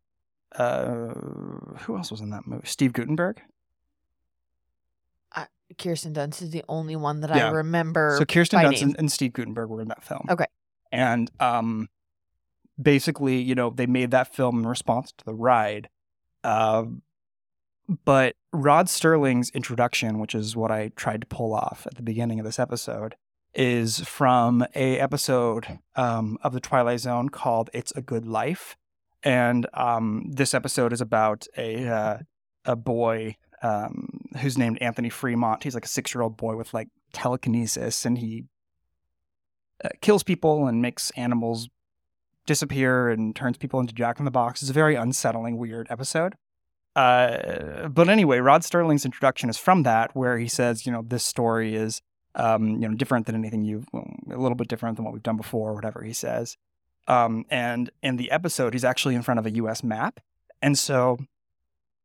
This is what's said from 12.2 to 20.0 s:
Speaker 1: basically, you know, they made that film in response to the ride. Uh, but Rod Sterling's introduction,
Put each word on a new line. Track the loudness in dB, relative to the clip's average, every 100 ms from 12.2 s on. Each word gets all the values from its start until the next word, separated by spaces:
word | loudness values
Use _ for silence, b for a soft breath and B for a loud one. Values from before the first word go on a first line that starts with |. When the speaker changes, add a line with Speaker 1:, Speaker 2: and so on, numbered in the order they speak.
| _ _ _ _ _ 0
Speaker 1:
basically, | 4 4 2 -2 0 0
you | 0
know, | 0 0
they | -2
made | 0 2 2
that | 2 0
film | 0 0 0
in | -2
response | -2 -2 -2 -4 -14
to | -12
the |
ride. | -2 4 4 2 -4 -12 _ _ _ _ _
Uh, | 0 2 4 2 0 -10 -18 _ _ _ _ _ _ _ -6 -2 4
but | 4 4 0 _
Rod | 0 4 4 4
Sterling's | 2 4 4 4 2 0
introduction, | -4 -4 0 0 0